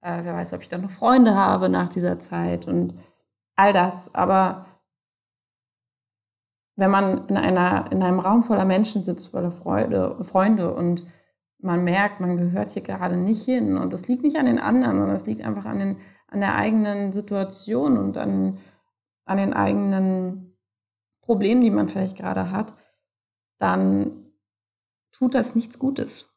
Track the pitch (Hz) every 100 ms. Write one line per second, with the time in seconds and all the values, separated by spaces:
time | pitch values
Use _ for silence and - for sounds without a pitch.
0 | 175 170 170 175 175 180 - 180 190 -
1 | 226 262 233 196 190 185 185 180 180 180
2 | 175 175 - 170 175 175 175 175 175 -
3 | - _ _ _ _ - 202 196 180 185
4 | - - 185 190 185 190 - _ _ _
5 | _ _ _ _ _ _ _ _ _ _
6 | _ _ _ _ _ _ _ - 190 196
7 | 196 185 - 196 185 185 180 190 - 190
8 | 185 185 180 226 233 208 190 190 214 208
9 | 185 170 - - 175 175 - - - -
10 | - - 175 190 196 214 175 - 175 175
11 | - - _ _ _ _ 185 175 180 185
12 | 202 202 180 175 175 180 202 - - 190
13 | 180 180 180 214 - 254 214 190 185 185
14 | 185 247 302 311 262 233 - 240 247 196
15 | 190 196 190 220 220 202 202 208 196 190
16 | - _ _ 202 196 - 208 220 208 202
17 | 202 190 208 202 190 - - 226 285 240
18 | 196 196 - 190 190 190 - _ _ _
19 | _ _ - 190 196 - 196 202 202 196
20 | 190 185 185 190 185 _ _ _ _ _
21 | _ _ - 220 196 247 240 208 208 196
22 | 190 190 190 190 185 190 214 - _ _
23 | _ _ _ _ _ _ 196 185 190 190
24 | 101 - - _ _ _ _ _ _ _
25 | _ _ 254 247 220 233 - - 262 277
26 | - - -